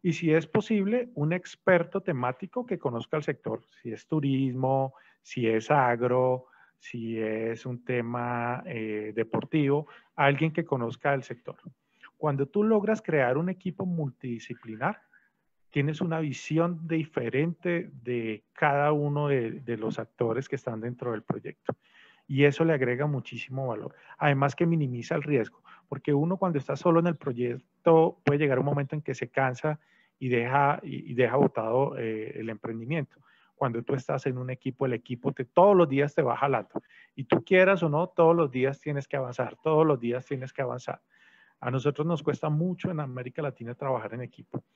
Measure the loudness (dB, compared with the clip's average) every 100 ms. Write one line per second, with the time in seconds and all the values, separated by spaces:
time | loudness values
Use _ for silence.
0 | 0 0 2 2 2 -2 0 0 2 0
1 | -2 -4 -2 -2 -6 -4 4 4 4 -4
2 | -2 -2 -2 -4 -8 -8 -4 -4 -2 -4
3 | -4 -4 -4 -6 -6 -8 _ _ -12 -12
4 | -4 0 2 2 0 0 0 0 -2 -8
5 | _ _ -12 -2 0 0 4 4 4 2
6 | 2 2 2 0 -6 _ _ _ -14 -10
7 | -6 -4 -4 -2 -4 -6 -8 -10 -4 -4
8 | -2 -4 -4 -4 -4 -4 -8 -8 -6 -6
9 | -4 -4 -2 -4 -2 0 2 0 -2 -18
10 | _ 2 2 4 0 0 -2 -2 -2 -2
11 | 0 0 -4 -14 -14 -16 -20 _ _ _
12 | -20 _ -2 0 -2 0 2 2 2 0
13 | 2 2 4 2 0 -4 -6 -4 -4 -2
14 | -2 -4 -8 -8 -10 -14 -12 -4 -4 -4
15 | _ _ _ _ _ _ _ -2 0 -2
16 | -2 -2 -2 -6 -2 0 0 -2 -4 -4
17 | -2 -4 -2 0 0 -2 -4 -4 -4 -12
18 | -6 -4 -4 -8 _ -2 0 2 2 2
19 | 0 -2 0 0 0 -6 -6 -4 -4 -6
20 | -10 _ -2 -2 -4 -8 -6 -8 -8 -8
21 | -6 -8 -6 -6 -6 -8 -8 -8 _ -20
22 | -20 _ -6 4 4 6 2 2 0 0
23 | -2 -2 -6 -14 -10 -6 -6 -6 -10 -16
24 | -20 -2 2 2 0 2 2 2 0 -4
25 | -4 -4 0 0 0 _ _ -20 _ -8
26 | 0 0 0 0 0 -2 -4 0 4 4
27 | 2 -2 -6 -4 -4 -4 _ _ 6 6
28 | 6 2 0 2 2 2 0 -2 -2 -6
29 | -6 -8 -4 -2 -2 -2 -4 -6 _ _
30 | _ _ -2 0 2 4 4 2 -4 -10
31 | -6 2 2 4 2 0 0 0 0 -2
32 | -6 -6 -8 -8 -8 -8 -8 -8 -6 -6
33 | -6 _ _ _ _ _ -2 -2 -4 -4
34 | -2 -4 -4 -6 -8 -6 -8 -4 -4 -4
35 | -6 -6 -4 -6 0 6 8 8 6 2
36 | 0 0 0 0 0 0 -2 -12 _ -20
37 | -20 -14 0 -2 4 6 6 4 2 2
38 | 0 4 6 6 2 2 0 -2 -6 -6
39 | -4 -4 -4 -4 -6 -2 2 4 4 4
40 | 0 -4 -4 -8 -6 -6 -6 -4 -8 -10
41 | _ _ _ _ _ _ -4 0 0 0
42 | -2 0 -2 -2 -2 0 0 -2 -4 -4
43 | -6 -8 -10 -6 -6 -6 -12 -6 -4 -4
44 | -4 -8 -10 -14 -10 -10 _